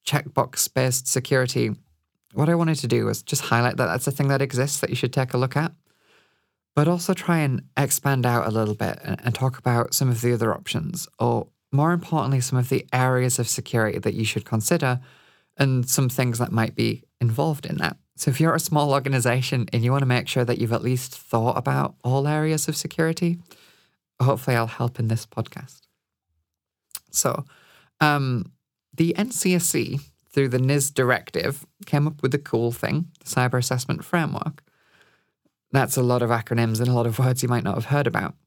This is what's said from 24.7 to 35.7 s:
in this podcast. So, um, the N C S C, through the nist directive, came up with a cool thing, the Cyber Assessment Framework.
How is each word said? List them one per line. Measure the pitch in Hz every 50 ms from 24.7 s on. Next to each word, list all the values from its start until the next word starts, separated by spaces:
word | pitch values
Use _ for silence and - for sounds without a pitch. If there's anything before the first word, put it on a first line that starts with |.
| - - 120 120 - -
in | 120 110
this | 113 113 -
podcast. | - - - 117 - - - - 131 - _ _ _ _ _ _ _ _ _ _ _ _ _ _ _ _ _ _ _ _ _ _ _ _ - - _ -
So, | - - - - - 143 - - - _ _ _ - _ _ _ _
um, | 156 151 147 143 139 131 127 117 90 - - _ _ _ _ _ _ _
the | _ - 165 170 -
N | - 208 254
C | 247 - - 185 180
S | 175 170
C, | - - 143 117 - - 139 - - _ _ _ _
through | - 143 139 135
the | 123 127
nist | 127 131 143 143 139 - -
directive, | - 131 123 123 - - - - - - 139 143 - - _ _ _ -
came | - - 143 147 151
up | 151 - -
with | 131 127
a | 143
cool | 147 - - 117 117 120
thing, | 120 - - - - 147 170 - - _
the | -
Cyber | - - - 123 123 123 127
Assessment | 123 - 131 123 - - - - -
Framework. | - - 175 160 147 143 - - 160 - - _ _ _ _ _ _ _ _ _ _ _ _ _ _ _ _ _ _ _ _ _ _